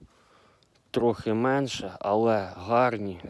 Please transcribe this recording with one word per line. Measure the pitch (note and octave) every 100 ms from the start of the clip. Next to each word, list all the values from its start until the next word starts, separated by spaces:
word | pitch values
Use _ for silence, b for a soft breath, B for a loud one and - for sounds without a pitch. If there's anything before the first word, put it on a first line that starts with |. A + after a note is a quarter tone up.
| b b b b b b b _ _
трохи | A#2+ A#2 G#2+ A2+
менше, | G#2+ B2+ C#3 C3 - F#2+ F2+
але | G2+ G#2+ A2+ G#2+ F#2 F#2
гарні, | F#2+ A#2+ B2 A2+ G2+ F2